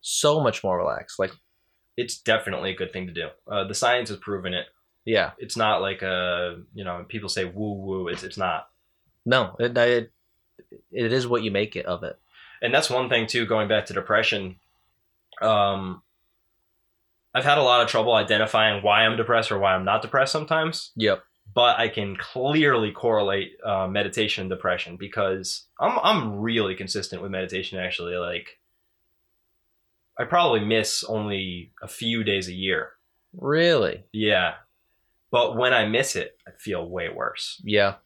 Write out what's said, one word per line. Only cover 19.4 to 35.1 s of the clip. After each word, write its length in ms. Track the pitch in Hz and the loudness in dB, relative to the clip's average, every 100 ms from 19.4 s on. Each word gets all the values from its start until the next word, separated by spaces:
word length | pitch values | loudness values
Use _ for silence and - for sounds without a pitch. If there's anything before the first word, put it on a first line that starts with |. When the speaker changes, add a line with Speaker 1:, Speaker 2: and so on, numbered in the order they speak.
| 107 | 2
Speaker 2:
or 60 | 101 | 2
why 160 | 98 | 2
I'm 120 | 92 95 | 2 2
not 160 | 110 | 0
depressed 280 | 110 135 135 | 0 0 2
sometimes. 600 | 156 151 160 160 160 - - | 0 0 0 0 -4 -12 0
Speaker 1:
Yep. 280 | 107 95 - _ - | 2 2 -4 _ -6
Speaker 2:
But 260 | 101 120 117 | 4 4 4
I 100 | 117 | 0
can 260 | - 101 95 | -2 -6 -6
clearly 760 | - 127 131 151 147 123 107 | -10 -4 0 2 4 4 0
correlate, 600 | - 120 110 101 98 92 - - | 0 2 2 2 0 -4 -8 -2
uh, 220 | 98 95 | -2 0
meditation 560 | 101 101 104 107 - | 0 -2 -2 -2 -2
and 60 | 92 | -4
depression 480 | 92 95 90 - 87 | -4 -2 -2 -6 -12
because 680 | 98 - 98 95 92 - - _ | -10 -2 -2 -2 -6 -10 -12 _
I'm, 180 | 175 208 | 0 2
I'm 400 | 190 214 113 101 | 2 2 0 -4
really 360 | 110 113 101 92 | -2 0 0 -2
consistent 460 | 95 107 92 90 | -6 -6 -6 -8
with 100 | 98 | -6
meditation, 480 | 95 92 95 92 95 | -6 -4 -6 -6 -6
actually. 360 | 90 - 87 90 | -6 -6 -6 -6
Like, 440 | 87 85 - - _ _ _ _ _ _ _ _ _ _ _ _ _ _ _ - | -4 -6 -10 -20 _ _ _ _ _ _ _ _ _ _ _ _ _ _ _ -8
I 80 | 123 | 0
probably 340 | 175 165 117 | 2 4 2
miss 400 | 104 113 104 - | 2 2 2 -4
only 680 | - 110 104 98 95 90 85 - | -4 -4 -2 -4 -6 -8 -12 -18
a 60 | - | -18
few 360 | - 117 117 | -8 -4 -2
days 240 | 107 98 90 | 0 0 -2
a 60 | |
year. 380 | 90 95 87 - _ _ _ _ 185 | -4 -2 -2 -4 _ _ _ _ -10
Speaker 1:
Really? 680 | 135 151 170 156 95 - - | -2 2 4 4 2 -2 -10
Speaker 2:
Yeah. 440 | 107 107 98 87 - _ _ _ _ _ | -2 2 2 2 -4 _ _ _ _ _